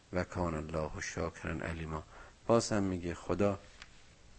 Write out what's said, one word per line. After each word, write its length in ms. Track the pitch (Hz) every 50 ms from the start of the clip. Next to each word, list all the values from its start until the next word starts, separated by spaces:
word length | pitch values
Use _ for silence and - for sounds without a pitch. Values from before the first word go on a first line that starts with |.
| - -
و 120 | 90 90 87
کان 300 | - - - 87 85 80
الله 460 | 78 78 78 80 80 78 76 - 98
شاکرا 520 | - - - 92 87 82 - - - 82
علیما. 520 | 82 80 - 95 85 82 80 78 80 78 - - - - - - - - -
باز 260 | - 117 117 - -
هم 100 | 110 104
میگه 320 | 101 95 92 87 87 87 85
خدا، 440 | - - - 92 90 101 101 98 - - - - - - - - - - - - - - - -